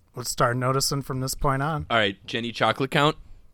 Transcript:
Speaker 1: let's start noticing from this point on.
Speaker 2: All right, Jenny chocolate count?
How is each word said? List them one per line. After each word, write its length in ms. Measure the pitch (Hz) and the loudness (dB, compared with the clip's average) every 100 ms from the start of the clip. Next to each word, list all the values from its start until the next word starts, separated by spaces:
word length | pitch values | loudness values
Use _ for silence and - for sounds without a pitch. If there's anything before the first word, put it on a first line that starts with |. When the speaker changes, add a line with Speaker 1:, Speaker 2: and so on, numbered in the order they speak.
| _ - | _ -12
Speaker 1:
let's 140 | 117 | -6
start 260 | - 123 123 | 0 2 2
noticing 460 | 127 135 - 139 | 0 0 0 -2
from 180 | - 131 | -4 -6
this 160 | 131 - | -4 -2
point 260 | 147 135 | 0 0
on. 260 | 147 151 - | -2 -4 0
Speaker 2:
All 80 | 117 | 2
right, 260 | 101 - - | 2 -2 -6
Jenny 280 | 117 117 | -6 -4
chocolate 380 | - 113 110 135 | 0 2 2 0
count? 260 | 151 147 - - - - | 2 2 0 -8 -20 -20